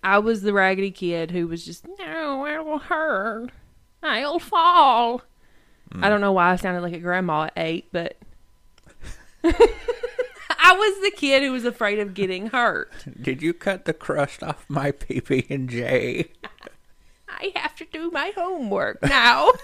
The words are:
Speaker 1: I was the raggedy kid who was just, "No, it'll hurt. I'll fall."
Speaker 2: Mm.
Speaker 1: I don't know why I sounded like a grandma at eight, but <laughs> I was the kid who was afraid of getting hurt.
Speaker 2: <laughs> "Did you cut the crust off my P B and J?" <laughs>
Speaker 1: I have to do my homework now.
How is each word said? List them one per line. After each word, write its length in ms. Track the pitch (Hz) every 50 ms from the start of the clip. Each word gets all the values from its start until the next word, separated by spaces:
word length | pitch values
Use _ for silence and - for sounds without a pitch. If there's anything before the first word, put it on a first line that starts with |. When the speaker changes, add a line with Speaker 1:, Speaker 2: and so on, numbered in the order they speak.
Speaker 1:
I 160 | - 190 202 208
was 240 | 214 226 226 196
the 100 | 196 208
raggedy 380 | 202 196 190 190 190 190 196 196
kid 400 | 180 - 180 170 170 165 165 170
who 160 | 175 180 170
was 180 | 165 165 170 -
just, 220 | 170 170 - - 339 392 392
"No, 440 | 359 311 320 330 311 285 269 269 285
it'll 320 | 294 302 320 311 302 311 285
hurt. 720 | - - 349 311 311 302 226 190 202 226 208 226 240 247 - - - _ _ _ _ _ _ _
I'll 360 | 320 302 226 226 277 294 330 339
fall." 840 | - - 415 339 330 359 349 339 294 269 226 233 240 233 254 247 - _ _ _ _ _ - - _ _ _ _ - - -
Speaker 2:
Mm. 80 | - -
Speaker 1:
I 40 | 202
don't 120 | 214 202
know 120 | 202 196
why 180 | 190 180 175 180
I 60 | 180
sounded 240 | 175 - 185 180 175
like 120 | 175 170 175
a 40 | 165
grandma 460 | 175 175 180 185 180 170 156 151 156
at 80 | - -
eight, 300 | - 165 160 165 - - _
but 240 | - 170 170 - - - - - - - - _ _ _ _ _ _ - _ - - - - - - - - - - _ -
<laughs> 0 |
I 1300 | 330 - - 453 - - - - 466 494 - 494 480 - - 494 - - - - - - 285 330 370
was 300 | 370 381 427 415 392 392
the 100 | 381 403 -
kid 260 | - 294 269 269 269
who 100 | 277 262
was 120 | 254 247 226
afraid 340 | 240 226 - 220 202 208 214
of 160 | 208 202 180
getting 320 | 196 196 185 185 180 208 226
hurt. 420 | 262 247 240 208 - 76 - - - - -
Speaker 2:
<laughs> 160 | 139 - -
"Did 200 | 123 135 131 131
you 100 | 147 170
cut 320 | 170 - - 202 190 180 -
the 80 | 170
crust 500 | 156 - - - 147 147 143 - - -
off 220 | - 151 143 - - -
my 220 | 139 143 139 143
P 280 | 139 - - - - 127
B 260 | - - 139 131 - -
and 180 | 139 135 131 123
J?" 600 | 120 117 123 - 131 123 - 123 123 - 160 - - - - - - - - - - -
<laughs> 460 | _ - - _ _ - _ _ _ 403
Speaker 1:
I 240 | - - - 403 -
have 220 | - - 294 -
to 80 | - 330 -
do 180 | - 311 330 339
my 220 | 339 277 311 392 -
homework 640 | - 339 370 370 311 247 202 202 190 139 104 - -
now. 500 | - 277 277 247 233 240 247 269 302 453 494 -